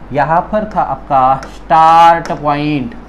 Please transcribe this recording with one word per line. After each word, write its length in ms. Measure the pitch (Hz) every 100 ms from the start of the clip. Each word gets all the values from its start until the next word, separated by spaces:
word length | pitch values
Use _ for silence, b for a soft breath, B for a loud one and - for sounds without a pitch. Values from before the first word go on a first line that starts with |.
| -
यहां 280 | 131 143 165
पर 220 | 180 214 214
था 160 | 180
आपका 580 | 147 135 - 135 131 135 -
start 840 | - - 160 160 165 170 165 165
point, 600 | 151 147 147 151 147 120 -